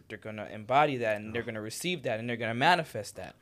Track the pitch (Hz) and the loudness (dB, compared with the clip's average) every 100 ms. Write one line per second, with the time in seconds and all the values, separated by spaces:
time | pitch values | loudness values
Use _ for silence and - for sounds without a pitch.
0 | - 107 110 107 95 107 107 135 151 131 | -12 -12 -10 -8 -8 -8 4 6 6 4
1 | 113 104 107 117 117 110 107 - 180 170 | 2 0 -2 -6 -4 -6 -6 -4 -4 -2
2 | 127 110 120 117 113 117 151 175 156 113 | -2 -2 -2 -2 -2 4 4 4 2 -6
3 | 101 - 90 - | -8 -10 -14 -14